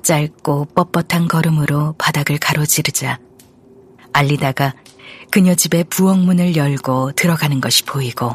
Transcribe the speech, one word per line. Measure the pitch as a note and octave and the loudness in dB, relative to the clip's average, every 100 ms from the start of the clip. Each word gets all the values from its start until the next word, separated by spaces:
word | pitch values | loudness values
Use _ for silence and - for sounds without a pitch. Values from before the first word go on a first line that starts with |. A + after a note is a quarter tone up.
짧고 | - D#3 D3+ - - C#3+ D3 - | 0 0 -2 -6 -4 -2 -2 -2
뻣뻣한 | F3 G3 E3+ E3+ E3+ | 0 -2 -2 0 0
걸음으로 | E3 E3 D#3 D3 C#3+ D3+ D#3 | 0 2 0 0 0 -2 -2
바닥을 | - D3+ C#3+ D3 | -2 -2 -2 -2
가로지르자 | - D3+ D3+ - D3+ - C3+ - - - - _ - - - - - | -2 -2 0 0 -2 -4 -6 -8 -12 -20 -20 _ -20 -20 -20 -20 -6
알리다가 | C#3+ C#3+ C#3+ C#3 C3 C#3 - - - - - - | -2 0 0 -2 0 -2 -4 -20 -20 -20 -20 -2
그녀 | - F#3 F3+ | 2 4 4
집의 | E3 E3+ E3+ | 2 0 -2
부엌문을 | - F#3+ F#3+ F3+ F3+ F3 D#3+ | 0 2 4 4 2 2 2
열고 | C#3+ C#3 - C3 C3 | 0 -2 -2 -2 -2
들어가는 | C3+ F3 D#3+ D#3 C#3 | 0 0 0 0 0
것이 | A#2 - | 0 -2
보이고 | - C#3 C3 - B2 | -2 -6 -6 -4 -6